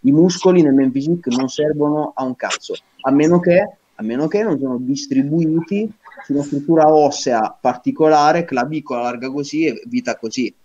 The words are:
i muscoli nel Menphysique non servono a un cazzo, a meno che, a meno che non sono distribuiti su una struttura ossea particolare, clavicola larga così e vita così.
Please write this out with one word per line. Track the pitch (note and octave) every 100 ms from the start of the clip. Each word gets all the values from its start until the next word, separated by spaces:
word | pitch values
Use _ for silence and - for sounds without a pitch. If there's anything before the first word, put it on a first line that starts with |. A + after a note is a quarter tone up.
i | C3
muscoli | D3 F3+ F3 F#3 F3+
nel | D3+
Menphysique | C3+ C3+ C3+ D3 F3 C3
non | B2 C3
servono | - D3+ D3 D3 D3+ D3+
a | -
un | C3 B2+
cazzo, | G2 - - F#2+ _ _
a | C3
meno | C#3 D#3 F3
che, | F3 F3 G#3 - _
a | -
meno | A2 B2 D#3
che | G3+
non | A3 C#3+
sono | C3+ B2
distribuiti | B2+ C#3 - C3+ C#3 D#3+ D#3+ E3 E3+ G3+ G#3+ - - -
su | -
una | C#3+
struttura | C#3+ C#3+ C#3+ D#3+ D#3
ossea | D#3 D3 C#3 C#3 A#2 A2 -
particolare, | B2+ B2 C#3 C3+ D#3 D3+ D3 E3+
clavicola | E3+ C3 D3 D#3 - B2
larga | A#2+ B2 C3
così | C#3+ C#3 D3+
e | D#3+ A2 A#2+
vita | B2 B2 A2+
così. | A2 - A#2+ _